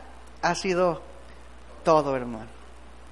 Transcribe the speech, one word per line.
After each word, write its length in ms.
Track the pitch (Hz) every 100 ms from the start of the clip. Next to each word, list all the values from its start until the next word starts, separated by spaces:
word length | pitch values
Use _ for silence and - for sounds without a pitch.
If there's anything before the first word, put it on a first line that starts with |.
| - - - -
ha 120 | 165
sido 480 | 170 196 180 185 160 - - - - - - - -
todo, 320 | - 156 143 131
hermano, 320 | 123 110 110 - - - - - -